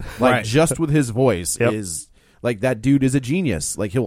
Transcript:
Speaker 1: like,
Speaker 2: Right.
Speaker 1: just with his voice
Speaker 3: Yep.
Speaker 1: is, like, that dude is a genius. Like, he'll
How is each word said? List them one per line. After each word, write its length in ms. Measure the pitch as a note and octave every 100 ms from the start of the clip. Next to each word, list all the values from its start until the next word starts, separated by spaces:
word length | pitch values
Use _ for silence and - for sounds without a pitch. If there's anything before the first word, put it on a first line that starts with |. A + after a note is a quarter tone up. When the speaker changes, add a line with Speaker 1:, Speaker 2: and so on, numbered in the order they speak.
| - -
Speaker 1:
like, 140 | A#2+
Speaker 2:
Right. 120 | A#2+ G#2+
Speaker 1:
just 320 | B2+ D#3+ E3
with 120 | D#3+
his 200 | D3+ B2+
voice 480 | A2 C3 F#2 F2 -
Speaker 3:
Yep. 140 | A#2
Speaker 1:
is, 380 | G#2+ F#2+ D#2 - _ _ _
like, 180 | A#2+ G#2+
that 220 | C3 A2+
dude 220 | B2 C#3 C3
is 100 | C#3
a 60 |
genius. 560 | A#2+ F3 E3 E2 - -
Like, 140 | G2+
he'll 120 | A#2